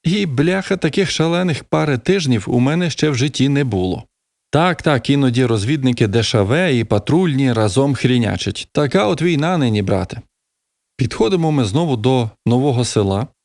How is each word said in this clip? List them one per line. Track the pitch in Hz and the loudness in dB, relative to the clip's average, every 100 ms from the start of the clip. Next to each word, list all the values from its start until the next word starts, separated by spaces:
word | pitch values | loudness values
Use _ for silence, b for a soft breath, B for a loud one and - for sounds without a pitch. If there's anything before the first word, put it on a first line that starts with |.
І, | 170 202 175 | -4 -2 -2
бляха, | 127 160 190 - 190 | 0 0 0 -2 -2
таких | 156 190 196 | -2 0 -2
шалених | - 160 170 185 143 | 0 0 0 0 -2
пари | - 156 156 127 | -2 -2 0 0
тижнів | - 196 147 117 - | 0 0 2 0 0
у | 123 | 0
мене | 131 165 175 | 2 0 -2
ще | - 151 | 0 -2
в | |
житті | 131 147 - 135 | 0 -2 0 0
не | 139 | 2
було. | 139 98 92 90 - _ _ _ _ | 0 0 -2 -4 -10 _ _ _ _
Так, | 143 180 170 | 0 2 0
так, | 165 135 - | 0 0 2
іноді | 143 135 120 | 2 2 2
розвідники | 127 113 104 151 131 120 113 | 2 0 0 0 0 2 2
Д | 113 | 0
Ш | 107 113 | 0 2
В | 98 143 185 | 2 2 2
і | 123 | 0
патрульні | 110 104 - 151 180 135 135 | 0 -2 0 0 2 2 0
разом | 113 107 95 139 | 2 0 2 0
хрінячать. | 127 131 123 110 98 - - - | 0 0 2 0 -2 -6 -8 -6
Така | - 143 190 208 | -2 0 0 0
от | 165 | 0
війна | 170 151 160 180 | 0 0 0 0
нині, | 127 107 | 0 0
брате. | 98 98 90 120 - _ _ _ _ _ _ - | 0 -2 -4 -10 -18 _ _ _ _ _ _ -6
Підходимо | 117 - 220 190 160 | -4 -2 0 0 0
ми | 147 | 0
знову | 110 123 170 120 | 0 0 0 0
до | 117 131 110 - - | 0 0 -2 -4 -2
нового | 120 143 123 | 0 2 0
села, | 120 110 98 98 139 _ | 0 0 0 -2 -4 _